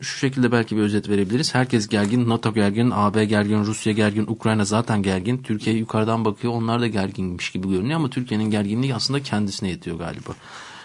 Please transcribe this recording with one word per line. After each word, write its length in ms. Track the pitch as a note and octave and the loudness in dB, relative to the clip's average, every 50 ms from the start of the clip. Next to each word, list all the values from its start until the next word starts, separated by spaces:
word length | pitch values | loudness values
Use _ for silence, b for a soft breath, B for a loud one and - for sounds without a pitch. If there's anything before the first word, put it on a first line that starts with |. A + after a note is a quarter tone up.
| - | -6
şu 140 | - - - | -10 -6 -2
şekilde 340 | - C3+ C3+ C3+ B2 A#2+ | -2 -2 2 2 2 4
belki 240 | B2 A#2+ A2+ - G#2+ G#2+ | 4 2 0 0 0 0
bir 40 | |
özet 280 | G#2 G#2 G#2+ G#2 - G2+ | 2 2 2 0 0 0
verebiliriz. 440 | G#2 G2+ G2+ F#2 A2 C3 D#3 - - | 0 0 2 2 0 0 0 0 0
Herkes 320 | B2+ B2+ B2 - A2+ G#2 G#2 | 0 2 2 2 0 0 2
gergin, 420 | - G#2 G2+ G2+ A#2 B2 A#2+ A#2 | 0 0 2 2 2 2 2 2
nato 240 | A#2 A2+ - A2+ G#2+ | 2 0 0 0 2
gergin, 380 | A2+ G#2 G2+ G2+ A2 A#2+ B2+ G2 | 2 2 2 2 2 2 2 2
A 200 | G#2 G#2 G#2 F#2+ | 2 2 2 4
B 120 | A2 A2 | 2 2
gergin, 380 | G#2 A2 G#2 G#2 G2+ G#2+ G#2+ G#2 | 4 4 2 2 2 2 2 2
Rusya 280 | G#2 G#2+ - - A2 G#2+ | 0 -2 -2 0 0 2
gergin, 320 | G#2+ G#2+ G#2 G2+ A2 G#2+ G#2 | 4 2 2 2 0 0 -2
Ukrayna 380 | A2+ A2 - A2+ A2 G#2+ G#2 | -2 -2 0 2 2 2 2
zaten 380 | G2 G#2+ G#2+ A#2 - A2+ G#2 F#2+ | 2 2 2 2 2 0 0 2
gergin. 340 | G2 F#2+ F#2 F2+ A2 B2+ C3+ | 2 0 0 0 -2 -2 -2
Türkiye 380 | C3+ - A2 G#2 - A2 A2+ | -2 -4 -6 -2 0 0 0
yukarıdan 500 | A2+ A2+ A2 - A2 G#2+ A2 A2+ A2+ A2+ | 0 0 0 0 0 2 2 0 0 0
bakıyor, 280 | A2 G#2 - - A#2+ A#2 | 0 -2 -2 -2 -4 -2
onlar 280 | A#2 A2+ A2+ A#2 A#2+ | -2 0 0 0 0
da 60 | A#2+ A#2 | 0 0
gerginmiş 640 | G#2+ G#2 F#2+ G2 G2 - F#2+ F#2 F2 F2 - - | 0 0 -2 -2 -2 -4 -6 -4 -4 -6 -6 -6
gibi 200 | - F#2+ F#2 F#2+ | -6 -4 -2 0
görünüyor 260 | F#2+ F#2 G2 B2+ D#3+ E3 | 0 0 0 0 0 0
ama 100 | D#3 B2+ | -2 -2
Türkiye'nin 420 | - B2+ B2 - A2+ G#2+ G#2+ A2 | -2 -4 -4 -2 -2 -2 0 0
gerginliği 440 | G#2 G#2+ G#2 G2+ G#2+ A#2 C3 C#3 B2 | 0 0 0 0 0 0 0 -2 -2
aslında 280 | A2 - - C3+ C#3 C#3 | -2 -2 -2 -2 -4 -4
kendisine 460 | - - G#2 G#2 G2 G2 - G#2 F#2+ | -2 -2 0 0 -2 -2 -4 -4 -4
yetiyor 280 | E2+ E2+ - F2 E2+ E2 | -4 -4 -6 -8 -8 -6
galiba. 320 | E2+ E2 - - - - - B B B B B B B B B B | -6 -8 -8 -10 -10 -12 -12 B B B B B B B B B B